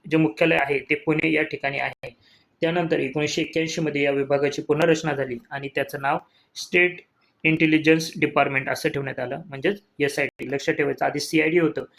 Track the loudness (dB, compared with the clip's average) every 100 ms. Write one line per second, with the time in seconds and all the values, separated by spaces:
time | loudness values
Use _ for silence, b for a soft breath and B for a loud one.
0 | 0 2 2 2 2 2 0 -2 -2 -2
1 | 0 0 0 0 -2 -4 -6 -4 -6 -8
2 | -16 -18 b b b -4 0 0 0 0
3 | -2 -2 -2 -2 -2 -2 -2 -2 -2 0
4 | 2 2 0 0 0 -2 -2 2 4 2
5 | 0 -4 -4 -8 -10 -10 -6 -4 -4 -2
6 | -2 -2 -4 b b -16 0 2 2 0
7 | -18 _ _ _ 0 2 4 4 4 4
8 | 2 -2 0 2 2 0 -4 -4 -4 -4
9 | -6 -6 -8 -8 -12 -4 -2 -2 _ -2
10 | -2 0 -4 -6 -6 -4 -2 0 0 0
11 | -2 -2 0 2 4 4 2 0 -10